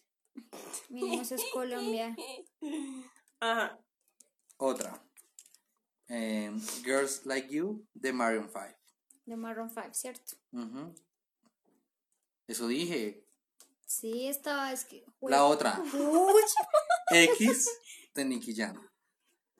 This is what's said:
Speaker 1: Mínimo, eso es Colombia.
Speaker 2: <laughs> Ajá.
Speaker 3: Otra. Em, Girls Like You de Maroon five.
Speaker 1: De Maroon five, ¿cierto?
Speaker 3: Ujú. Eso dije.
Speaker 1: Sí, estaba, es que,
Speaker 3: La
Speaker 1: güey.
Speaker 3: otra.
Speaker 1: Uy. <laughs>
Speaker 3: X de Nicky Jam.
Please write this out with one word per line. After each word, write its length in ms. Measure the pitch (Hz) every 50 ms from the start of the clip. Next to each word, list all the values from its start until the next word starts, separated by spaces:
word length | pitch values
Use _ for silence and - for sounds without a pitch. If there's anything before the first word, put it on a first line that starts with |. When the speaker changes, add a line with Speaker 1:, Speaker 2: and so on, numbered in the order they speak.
| _ _ _ _ _ _ _ - - _ - - - - - - - -
Speaker 1:
Mínimo, 320 | 254 247 247 - - -
eso 140 | 247 - 254
es 60 | 247 453 523
Colombia. 640 | 494 254 254 247 247 247 240 226 226 226 226 226 226 226 - 269 262 381 - - _ _
Speaker 2:
<laughs> 520 | 330 294 302 311 277 269 262 262 254 254 _ _ _ _ _ _
Ajá. 380 | 226 226 226 226 208 - - - _ _ _ _ _ _ _ - _ _ _ _ _ _ _ -
Speaker 3:
Otra. 440 | 135 135 127 - - 92 90 - - _ _ - _ _ _ - - _ _ _ _ _ _ _ _ _ _ _ _ -
Em, 520 | 120 117 113 110 110 107 107 107 107 110 107 - - 120 120
Girls 400 | 127 135 139 139 135 135 - -
Like 220 | 135 131 135 131 131 143
You 320 | 151 175 202 214 214 - _ _
de 180 | 110 135 135
Maroon 380 | 127 127 120 113 113 107 107 104
five. 260 | - 98 98 - - _ _ _ _ _ _ _ _ _ _
Speaker 1:
De 120 | 233 233
Maroon 340 | 226 226 226 226 220 226 226
five, 240 | 226 226 196 - -
¿cierto? 420 | - - 254 247 - - - - - _ _
Speaker 3:
Ujú. 420 | - 123 117 110 120 135 156 170 170 - _ _ _ _ _ _ _ _ _ _ _ _ _ _ _ _ _ _ _ _ _ _ _ _ _ _ _ _ _
Eso 200 | - 113 117 120 117
dije. 560 | 123 147 175 170 175 127 110 104 101 - _ _ _ _ _ _ _ _ - _ _ _ _
Speaker 1:
Sí, 400 | - - - - 220 226 240 254 269
estaba, 440 | 285 277 - 302 285 285 269 269
es 120 | 262 262 -
que, 200 | - - - - - _ _
Speaker 3:
La 180 | 262 - 269 277
Speaker 1:
güey. 120 | 285 294
Speaker 3:
otra. 280 | 302 294 - 226 196 370 339 285 269
Speaker 1:
Uy. 480 | 277 285 294 311 339 370 392 392 427 427 440 - 855 - - -
<laughs> 360 | 622 605 622 698 698 - 698
Speaker 3:
X 580 | - 339 - 480 480 - 220 247 - - - 480 466 - - - - - - _ -
de 100 | 143 139
Nicky 300 | 135 127 117 110 123 110
Jam. 220 | 110 107 95 95 - - - _ _ _ _ _ _ _ _ _ _ _ _ _ _